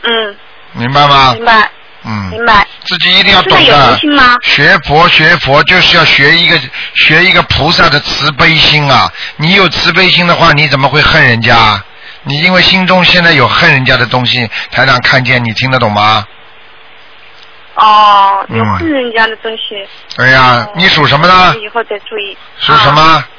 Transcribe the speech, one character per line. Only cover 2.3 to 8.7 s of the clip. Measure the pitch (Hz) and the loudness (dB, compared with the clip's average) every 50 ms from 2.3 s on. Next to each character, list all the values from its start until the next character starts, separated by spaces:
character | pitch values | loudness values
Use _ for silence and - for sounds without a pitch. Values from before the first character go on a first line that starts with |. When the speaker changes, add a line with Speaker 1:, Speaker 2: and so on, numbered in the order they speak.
Speaker 1:
明 | - 220 233 | -8 -4 0
白。 | 233 220 202 - - - - - | 2 2 2 0 -2 -6 -14 -10
Speaker 2:
自 | - 185 | -8 -6
己 | 175 160 175 180 190 | -4 -2 0 0 0
一 | |
定 | 196 190 196 | 2 2 0
要 | 370 - | 0 2
懂 | 381 | 0
得。 | - 370 320 | 0 0 2
Speaker 1:
现 | 262 240 | 2 2
在 | |
有 | - - - | 2 2 2
灵 | 220 - | 2 0
性 | - 294 294 | 0 0 0
吗？ | 285 254 247 240 247 | 2 2 2 2 0
Speaker 2:
学 | - - - - 143 165 190 190 | 0 -2 -2 0 2 2 2 0
佛， | - - 147 151 170 170 | 0 0 2 2 2 2
学 | - - 156 160 175 | 2 2 2 2 2
佛 | 156 - 131 135 147 156 | 0 0 0 2 2 2
就 | - 185 180 | 2 2 2
是 | 165 - 175 | 2 2 2
要 | 175 156 | 2 2
学 | 143 127 131 139 143 165 | 2 2 2 2 2 2
一 | 170 170 | 2 2
个， | 160 170 160 127 131 - - - - - | 0 0 -2 -4 -8 -12 -14 -14 -8 -4
学 | - - - 151 160 175 | -2 0 2 2 2 2
一 | 185 | 2
个 | 170 175 - | 2 0 0
菩 | - - - 131 156 | 0 -2 -2 0 0
萨 | 170 - 175 160 | 0 2 0 0
的 | 139 147 | 0 -2
慈 | - - - - 139 151 | -4 -6 -8 -4 -4 -6
悲 | 151 123 165 165 160 | -2 0 0 0 2
心 | 151 147 143 | 2 0 0